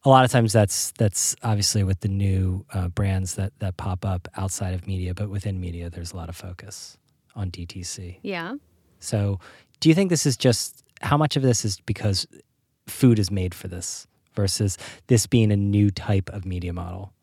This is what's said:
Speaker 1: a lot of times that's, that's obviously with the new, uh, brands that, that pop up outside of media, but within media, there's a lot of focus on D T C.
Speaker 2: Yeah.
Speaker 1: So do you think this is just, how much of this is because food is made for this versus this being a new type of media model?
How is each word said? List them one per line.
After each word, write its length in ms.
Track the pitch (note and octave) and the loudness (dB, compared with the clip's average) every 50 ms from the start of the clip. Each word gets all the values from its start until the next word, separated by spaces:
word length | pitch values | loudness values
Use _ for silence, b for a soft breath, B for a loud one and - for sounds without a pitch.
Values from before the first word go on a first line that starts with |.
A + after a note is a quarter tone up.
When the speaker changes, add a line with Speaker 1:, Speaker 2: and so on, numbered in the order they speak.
| _ | _
Speaker 1:
a 60 | C3+ | 8
lot 160 | C3+ C3 C3 | 8 8 8
of 40 | B2 | 6
times 220 | - B2+ A#2 A2 | 4 4 4 6
that's, 380 | G2+ A2+ G#2 F#2+ - - - - - - | 6 4 4 4 2 -4 -6 -6 -2 0
that's 360 | A2+ G2+ - - - - - _ | 0 0 2 0 -4 -4 -4 _
obviously 400 | - A2+ G#2+ G2+ G2+ - - G#2+ G2+ | -2 -2 0 0 0 0 0 2 2
with 160 | F#2+ F#2+ - | 0 0 0
the 80 | - G2 | -2 -2
new, 580 | G2 G2 G2 G2 F#2+ F#2+ F#2+ F#2 F#2 F#2+ - _ - | -2 0 0 2 2 2 2 0 0 -2 -6 _ -6
uh, 140 | F#2+ F2+ F2+ | -4 -4 -2
brands 480 | F2 - G#2 G2 F#2+ F#2+ F#2 F2+ - | -2 -2 0 0 0 0 -2 -4 -4
that, 220 | - F#2+ G2+ _ _ | -6 -6 -6 _ _
that 180 | G#2 F#2+ F2 - | -6 -6 -6 -4
pop 260 | - F#2+ F#2 F2+ - | -6 -6 -6 -4 -4
up 240 | G2+ F#2 F2+ - - _ | -4 -4 -4 -6 -10 _
outside 380 | - F#2+ F#2+ - - G2 F#2 F#2 | -6 -6 -6 -4 -4 -4 -4 -4
of 120 | F2+ F2+ | -6 -6
media, 280 | G2 G2 F#2 F2+ F2+ F2+ | -6 -6 -4 -4 -6 -4
but 160 | - G#2 G2+ | -4 -6 -6
within 280 | F#2+ G2+ - G#2+ F#2+ F#2 | -6 -6 -6 -6 -6 -6
media, 300 | F2+ F2 E2+ E2+ E2+ E2+ | -6 -6 -8 -8 -10 -10
there's 240 | E2+ - E2+ E2+ | -10 -10 -12 -10
a 40 | - | -10
lot 120 | F2+ E2 E2 | -12 -12 -12
of 80 | E2+ | -12
focus 640 | - - F#2 F2+ - - G2 - - - - - _ _ _ _ _ _ _ _ | -14 -12 -14 -14 -14 -16 -18 -16 -16 -18 -20 -20 _ _ _ _ _ _ _ _
on 140 | A2 G2+ F#2 | -8 -8 -8
D 160 | F2 - F2 | -6 -10 -12
T 180 | E2+ - F#2+ | -12 -12 -12
C. 360 | F2 - - - F#2 F2 F2 - | -10 -10 -10 -12 -12 -14 -14 -12
Speaker 2:
Yeah. 340 | - G3 G3 E3+ E3 F3+ B3+ C#4+ _ _ _ _ _ _ _ _ | -10 -8 -8 -6 -6 -8 -10 -12 _ _ _ _ _ _ _ _
Speaker 1:
So 400 | - - - G#2 G2+ G2+ G2+ F#2+ B B B B B B B _ | -8 -4 -2 0 0 0 -2 -6 B B B B B B B _
do 80 | - D#3+ | 4 4
you 60 | D#3+ | 4
think 160 | E3+ G3 F#3 | 4 4 2
this 160 | F3 D3 - | 0 0 2
is 100 | D3 A#2+ | 0 0
just, 480 | - - C3 A2+ - - - - - _ _ _ - | 2 2 2 2 2 -2 -8 -10 -18 _ _ _ -12
how 160 | - - D3 | -2 0 2
much 180 | D3 D#3 C#3+ - | 2 2 0 0
of 60 | D3 | 0
this 220 | C3 C3 A#2 - - | 2 2 2 2 0
is 160 | G#2+ G2 - _ | -4 -4 -4 _
because 400 | - G#2+ - - G#2+ G2 - - _ - - - _ _ _ _ _ _ _ _ | -6 -6 -2 0 -2 -2 -2 -4 _ -14 -20 -20 _ _ _ _ _ _ _ _
food 320 | - - - - B2+ A#2 G#2+ | -16 -2 4 6 6 6 6
is 120 | G2+ F#2+ | 2 0
made 240 | G2+ G2 F#2 F#2 F2+ | -2 -2 -2 -4 -6
for 140 | - - F#2+ | -8 -12 -12
this 380 | F2 F#2 F#2+ - - - - _ _ _ _ _ _ | -10 -10 -10 -10 -12 -12 -16 _ _ _ _ _ _
versus 420 | - G2+ F#2+ - - G#2+ G2 - B B B B B B | -2 0 0 0 0 0 -2 -2 B B B B B B
this 200 | - B2 A2+ - | 4 4 4 4
being 240 | - - A#2+ A2 G#2+ | 4 4 4 6 6
a 60 | G#2 | 4
new 340 | G2+ G2+ G2+ G2+ G#2 G#2 G2+ | 2 2 2 4 4 4 4
type 380 | F#2+ - - - G#2 G2 F#2 - | 2 -2 -2 0 0 0 0 -2
of 140 | - G2+ F#2 | -10 -10 -8
media 300 | F#2+ F2+ F2 F2 F2 E2+ | -6 -6 -6 -6 -6 -8
model? 400 | F2+ F2 F2+ F2+ F#2+ G2 G2 _ _ | -8 -8 -10 -10 -12 -14 -16 _ _